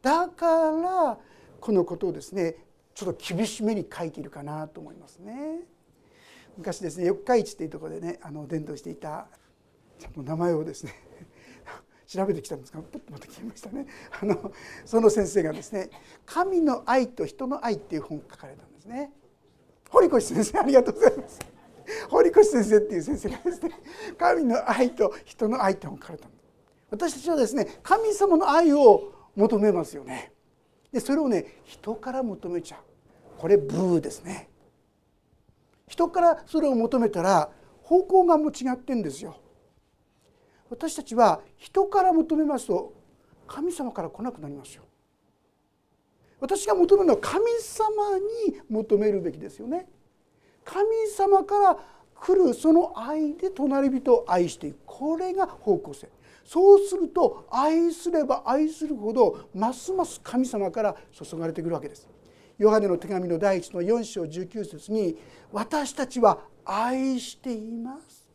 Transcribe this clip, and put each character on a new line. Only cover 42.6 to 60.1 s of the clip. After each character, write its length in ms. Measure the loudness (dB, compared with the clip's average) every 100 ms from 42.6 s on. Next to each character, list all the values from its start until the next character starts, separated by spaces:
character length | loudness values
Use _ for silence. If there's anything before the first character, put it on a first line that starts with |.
| -2
と、 260 | -4 -4 -18 _ _ _ _ -18
神 240 | -8 -6
様 220 | -6 -8
か 100 | -8
ら 60 | -10
来 140 | -8
な 100 | -12
く 80 | -10
な 80 | -16
り 60 |
ま 100 | -16
す 100 | -18
よ。 100 | -20 _ _ _ _ _ _ _ _ _ _ _ _ _ _ _ _
私 260 | -4 -4 0
が 80 |
求 220 | 2 6 6
め 60 |
る 60 | 6
の 60 |
は 60 | 2
神 240 | 0 0 0 0
様 580 | -4 -4 -2 0 -2 -2
に 420 | -4 -2 -4 -4 -6
求 300 | -6 0 2
め 120 | 2
る 100 | 0
べ 120 | -4
き 60 | -8
で 120 | -16
す 80 | -14
よ 80 | -8
ね。 220 | -8 -8 _ _ _ _ _ _ _
神 220 | -12 -2 0 0 -2
様 360 | -2 4 4
か 140 | 4 4
ら 200 | 4 2 -4 -20 _
来 300 | _ 0 4 4
る 80 |
そ 180 | 2 4
の 200 | 4 4 -6
愛 380 | -6 -4 -4
で 160 | -4 -8
隣 400 | -4 -2 2 0
人 240 | 0 4
を 100 | 2 4
愛 220 | 0 0
し 80 | -4
て 120 | -14
い 40 |
く。 60 | -14 -20
こ 300 | -8 -4 -4
れ 160 | -4
が 140 | -2 -4
方 320 | -4 -2 0
向 140 | -2
性。 160 | -16 -20 _ _ -20
そ 320 | _ 4 10 10
う 40 |
す 140 | 8 -4
る 120 | -2
と、 380 | 2 2 0 -6
愛 420 | 0 2 2 2
す 180 | -2 -2
れ 140 | -2
ば 180 | 0 -2 0
愛 220 | 0 0
す 180 | -4 -8
る 80 | -6
ほ 160 | -4
ど、 360 | 2 2 2 -12
ま 180 | -4 -4
す 200 | -4 -6
ま 120 | -4
す 160 | -4